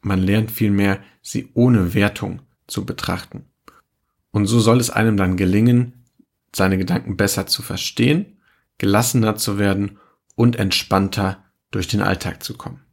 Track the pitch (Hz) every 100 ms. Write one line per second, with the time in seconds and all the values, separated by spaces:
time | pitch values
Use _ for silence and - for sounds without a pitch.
0 | 101 95 92 107 110 - 107 101 101 98
1 | - _ - - - - 123 117 87 104
2 | 101 - 95 95 _ _ _ - - -
3 | - 90 - - - _ - _ _ _
4 | _ _ _ 107 101 117 107 120 120 -
5 | 110 101 95 92 92 101 117 120 123 -
6 | _ _ _ _ _ - 95 95 92 175
7 | - 95 101 - 95 - - 95 - -
8 | 120 160 202 _ _ _ _ _ 98 101
9 | 120 131 110 104 - 101 101 98 98 -
10 | _ _ _ - 120 117 98 - - 95
11 | 98 - 95 98 _ _ _ 104 87 104
12 | 95 92 - - - - 82 - _